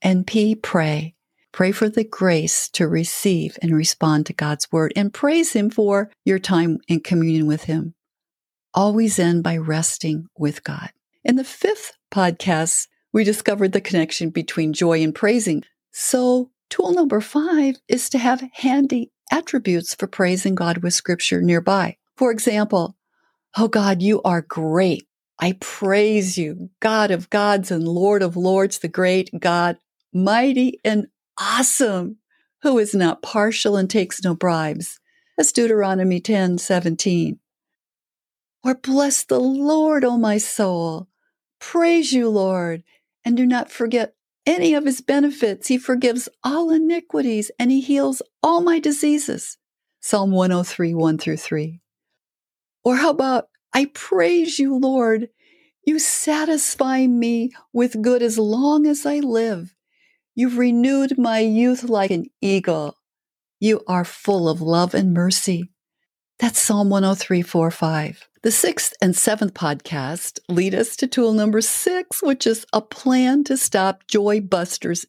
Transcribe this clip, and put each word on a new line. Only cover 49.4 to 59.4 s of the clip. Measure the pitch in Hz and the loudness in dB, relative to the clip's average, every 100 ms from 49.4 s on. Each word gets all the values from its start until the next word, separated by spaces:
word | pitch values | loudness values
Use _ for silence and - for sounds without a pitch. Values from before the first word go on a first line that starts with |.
| - - _ _ _ _ | -10 -18 _ _ _ _
Psalm | - 208 196 | -2 0 2
one | 185 185 | 2 2
oh | 180 | 0
three, | 180 - 170 | -2 -4 -2
one | 165 160 156 | 2 0 0
through | 160 156 | -4 -6
three. | - 160 156 170 _ _ _ _ _ _ _ _ _ _ | -4 -6 -6 -12 _ _ _ _ _ _ _ _ _ _
Or | 240 | 0
how | 254 311 | 2 2
about, | 294 269 247 - _ _ | 2 0 0 -4 _ _
"I | 262 285 | -2 -2
praise | - - 370 339 349 320 285 | -4 -4 2 4 2 0 0
you, | 269 262 | 0 0
Lord. | 269 262 226 220 240 _ _ _ _ _ | 0 2 2 0 -2 _ _ _ _ _
You | 294 311 | -2 0
satisfy | - - 311 302 311 302 - - 262 262 262 | -2 -2 -2 -2 0 -2 -2 -2 0 2 2
me | 240 233 233 247 - _ | 2 0 -2 -4 -8 _
with | 240 247 220 | 0 0 0
good | 233 247 | 0 2
as | 233 220 | 0 0
long | 214 226 285 302 302 | 0 2 2 4 2
as | 294 | 0
I | 285 294 | -2 -2
live. | 277 226 | -2 -2